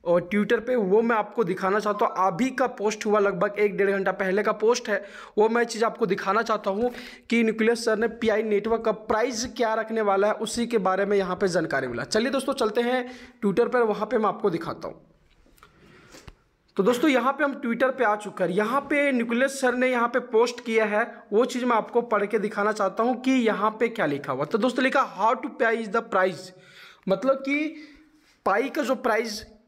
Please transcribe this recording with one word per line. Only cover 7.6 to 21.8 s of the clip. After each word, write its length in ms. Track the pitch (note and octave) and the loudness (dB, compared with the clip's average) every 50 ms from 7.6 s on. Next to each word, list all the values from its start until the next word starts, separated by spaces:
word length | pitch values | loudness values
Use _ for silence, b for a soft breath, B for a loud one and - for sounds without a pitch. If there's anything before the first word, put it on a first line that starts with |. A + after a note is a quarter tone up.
| A3 A3 A#3 A3+ - | 2 2 2 2 0
सर 120 | A#3+ A3 | 0 0
ने 100 | G#3 A#3 | 0 0
पीआई 360 | A3+ A3+ - - A3 G#3 G#3+ A3+ | -2 -2 -2 0 0 2 2 0
नेटवर्क 380 | A3 G#3 G3 G3+ A3+ A3+ A3+ | 0 0 0 2 0 -2 0
का 100 | A3 A3 | 0 -2
प्राइस 540 | G#3+ G#3+ - - A#3 G#3+ A#3 C#4 B3 G#3+ A#3+ B3 - | -2 -2 -2 -2 0 0 0 0 -2 -4 -6 -8 -2
क्या 160 | - A#3 A3 A3 | -2 0 0 0
रखने 280 | A3+ G#3+ A3 A3+ A3 | -2 -4 -2 -2 0
वाला 260 | A3 G3+ G3 G3 G3+ | 2 2 2 4 2
है, 60 | G#3 G#3+ | 2 0
उसी 340 | - A3+ G#3+ - A#3+ A#3+ | -2 -4 -6 -4 -4 -2
के 100 | A#3 A#3 | 0 0
बारे 280 | A3 F#3 F#3+ F#3+ F#3 G3+ | 0 2 2 2 2 2
में 120 | G3 G#3 | 2 2
यहाँ 180 | G3 F#3+ F3+ F3+ | 0 2 0 -2
पे 120 | F3+ G3+ | 0 0
जानकारी 400 | F#3+ E3 F#3 D#3+ D#3+ D#3 C3+ C3 | 0 2 0 0 0 -2 -2 -2
मिला। 160 | B2+ A#2+ A#2 C3+ | -2 -4 -6 -6
चलिए 280 | - - A3 A#3 C4+ | -2 0 0 0 2
दोस्तों, 220 | B3+ C4+ B3+ - C4+ | 0 -2 -2 -2 -2
चलते 280 | - A#3+ G#3+ G#3+ B3 | 0 0 0 0 0
हैं 280 | A#3+ A#3+ B3+ C4 B3 B3 B B B B B B - | 0 0 0 -2 -4 -6 B B B B B B -2
Twitter 260 | G3+ F#3 G3+ A#3+ G#3+ G#3+ | 0 2 2 2 2 4
पर, 80 | B3 | 2
वहाँ 240 | A#3 A3 G3+ F#3+ G#3+ | 2 2 0 -2 -2
पे 120 | G#3+ B3+ | -2 0
मैं 120 | A3 A3 G3 | 0 2 0
आपको 200 | F3 - - G3+ | -2 0 -2 -2
दिखाता 380 | D#3+ E3 - D3 - - - | -2 -2 -6 -6 -8 -8 -10
हूँ। 140 | E2+ - - _ _ _ _ _ _ _ _ _ _ _ _ B B B B B B B B B B B B B B B B B _ _ _ _ _ _ | -12 -12 -14 _ _ _ _ _ _ _ _ _ _ _ _ B B B B B B B B B B B B B B B B B _ _ _ _ _ _
तो 60 | - F#3+ | 0 2
दोस्तों, 260 | G#3 B3 B3 - D#4 | 2 2 4 2 4
यहाँ 220 | C4+ B3 A#3 C4 C4+ | 4 4 2 0 0
पे 100 | C4 D4+ | 0 -2
हम 100 | C#4+ C#4 | -2 -2
Twitter 360 | - - A#3 A#3 A#3 - B3+ B3+ | -4 -4 -4 0 2 0 0 2
पे 60 | - A3+ | 2 2
आ 120 | G#3+ G#3 | 2 2
चुके 280 | G#3 - G3+ - - F#3 | 0 -4 -12 -4 -2 -2
हैं। 80 | E3+ | 0
यहाँ 300 | F3+ F#3+ G#3+ G#3+ B3 C#4+ | 0 0 0 0 0 -2
पे 300 | C#4 - D4+ C#4+ C#4+ C#4+ | 0 0 0 2 2 2
निकोलस 500 | C4 A#3+ A#3 A#3 A#3 A#3+ C4 C4+ C4 - | 2 0 0 0 0 0 0 0 0 0
सर 140 | C4 B3 B3 | 0 0 2
ने 120 | B3 B3 | 2 0
यहाँ 200 | B3+ B3+ A#3+ A#3 | 0 2 0 0
पे 120 | A#3+ B3 B3+ | 0 0 -2
पोस्ट 460 | A#3+ B3 - A3 A#3 A#3+ A#3 - - | -4 2 2 4 4 4 0 -6 -6
किया 200 | A3+ A3+ A3 A3 | 0 2 2 2
है, 380 | G#3 G#3 G#3+ A#3 A#3 - - - - - | 2 2 0 -2 -2 -6 -18 -10 -2 2
वो 120 | G#3 B3+ | 2 2
चीज़ 200 | B3 B3 B3 B3 | 2 0 -2 0
मैं 100 | B3 A#3+ | 2 2
आपको 260 | A3 | 2